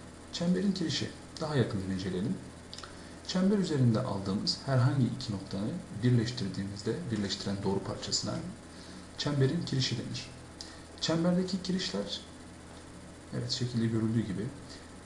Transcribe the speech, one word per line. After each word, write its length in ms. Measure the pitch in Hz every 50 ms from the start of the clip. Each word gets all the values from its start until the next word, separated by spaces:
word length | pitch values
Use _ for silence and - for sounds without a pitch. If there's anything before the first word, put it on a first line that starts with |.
| - - - - - -
Çemberin 400 | - - 170 175 180 185 196 202
kirişi 380 | 185 - 165 147 123 - 113 - - - - - - -
daha 160 | 160 151 151
yakından 340 | 131 110 - - 95 92 95
inceleyelim. 440 | 95 92 98 95 90 90 101 156 196 - - - - - - - - - - - - - - - - - -
Çember 320 | - - 185 185 196 214 202
üzerinde 420 | 175 165 151 135 127 117 107 104
aldığımız 580 | - - 101 98 95 95 95 107 - - - - -
herhangi 400 | 139 135 123 120 147 151 139 117
iki 260 | - - - - -
noktayı 400 | 101 92 - - 98 95 104 135 170 - - - - 101
birleştirdiğimizde 920 | 117 123 123 117 107 - - - 98 95 90 101 98 98 - - - 110 113 - - -
birleştiren 460 | 113 104 98 95 - - - 101 98 95 98
doğru 140 | 95 98 95
parçasına 560 | - - 104 - - 101 95 - - 107 117 - 82 - - - - - - - - - - - - - - -
çemberin 460 | - 147 143 135 131 135 165 170 -
kirişi 340 | - 139 131 123 - 120 -
denir. 320 | - - - - - - - - - - - - - - - - - - - -
Çemberdeki 640 | - - 160 165 170 180 175 180 185 - 196 185
kirişler, 580 | - 185 180 185 - - - 202 196 - - - - - - - - - - - - - - - - - - - - - - - - - 139
evet, 160 | 127 120 120
şekilde 360 | - - 123 120 - 113 113
görüldüğü 400 | 110 113 110 113 110 117 117 101
gibi 200 | 92 90 95 110 131 - - - - - - - - - - -